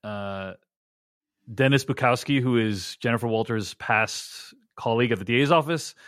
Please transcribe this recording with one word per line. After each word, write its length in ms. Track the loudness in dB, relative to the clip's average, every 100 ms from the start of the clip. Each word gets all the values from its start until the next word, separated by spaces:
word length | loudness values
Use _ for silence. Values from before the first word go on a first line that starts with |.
uh, 500 | -12 -10 -8 -8 -10 -12 _ _ _ _ _ _ _ _ -10
Dennis 320 | 2 4 4
Bukowski, 560 | 2 2 2 2 2 0
who 160 | 2 2
is 380 | 2 -2 -6 -6
Jennifer 300 | -2 0 0
Walters' 480 | -2 -2 -4 -6
past 800 | -8 0 0 0 -4 -12 -16 -20 -20 _ -8
colleague 340 | -2 0 0
at 60 | 0
the 60 |
D 160 | 0 2
A's 80 | 4
office, 440 | 4 2 -2 -6 -16